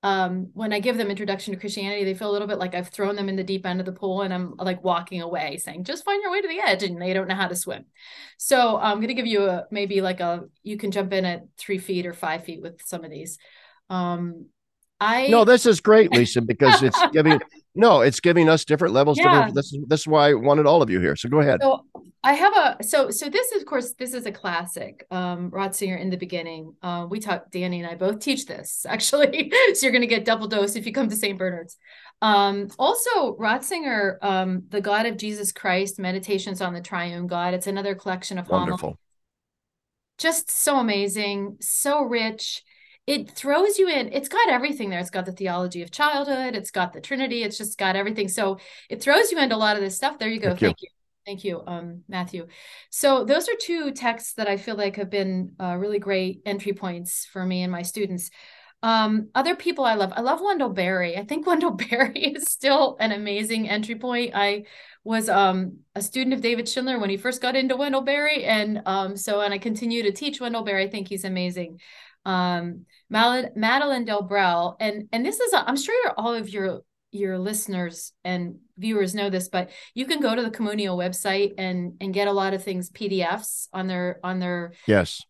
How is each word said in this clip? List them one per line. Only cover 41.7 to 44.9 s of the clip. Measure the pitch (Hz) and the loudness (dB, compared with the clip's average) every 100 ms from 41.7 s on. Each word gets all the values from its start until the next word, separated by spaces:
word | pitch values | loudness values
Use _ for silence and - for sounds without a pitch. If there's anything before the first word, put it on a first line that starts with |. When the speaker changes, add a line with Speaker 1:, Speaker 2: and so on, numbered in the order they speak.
| - 277 294 | -2 0 0
Speaker 1:
rich. | 262 233 220 220 - - _ _ _ _ - | 0 0 -2 -4 -10 -10 _ _ _ _ -4
It | 285 - | -4 -4
throws | - 269 294 403 403 | -10 0 2 2 4
you | 381 | 2
in. | 294 226 | 2 -2
It's | 269 269 | -4 -2
got | 403 453 | 2 4
everything | 247 277 285 | 2 0 -4
there. | 208 | -4